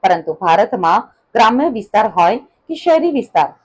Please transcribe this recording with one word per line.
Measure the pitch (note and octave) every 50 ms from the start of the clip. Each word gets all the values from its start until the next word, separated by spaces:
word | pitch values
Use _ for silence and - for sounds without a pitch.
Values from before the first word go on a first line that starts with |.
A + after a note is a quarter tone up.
પરંતુ | - - F3+ E3+ D#3+ E3
ભારતમાં | D#3 - F#3 F3 E3 F3 G#3+ A#3+ - G3+ F3 E3 F3 G#3+ - - _ _ _ _ _
ગ્રામ્ય | A3 A3+ A3 A#3 B3+ C#4+ -
વિસ્તાર | B3 A3 F#3 _ - G3+ A3 A3
હોય | - F#3 E3+ E3+ G#3
કે | B3+ - _ _ _ _ _ E4
શહેરી | D#4+ - F4+ D#4+ D#4+ D#4+ F4
વિસ્તાર | D4 C4+ - - _ E3 D3 - - _